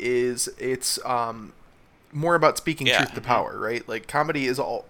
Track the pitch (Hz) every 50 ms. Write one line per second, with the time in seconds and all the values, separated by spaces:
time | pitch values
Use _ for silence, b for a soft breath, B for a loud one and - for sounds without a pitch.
0 | - 120 123 123 123 123 123 117 - 120 - - - 127 131 127 - - - -
1 | - 123 127 120 117 113 113 113 107 - - - - - _ _ _ _ _ _
2 | _ _ - 147 156 170 170 165 156 151 - - - 165 156 - 139 120 120 107
3 | - - - - - 120 123 107 87 - - 104 104 110 120 117 - - 113 113
4 | - - - 147 151 160 156 147 135 127 120 131 135 - 120 - -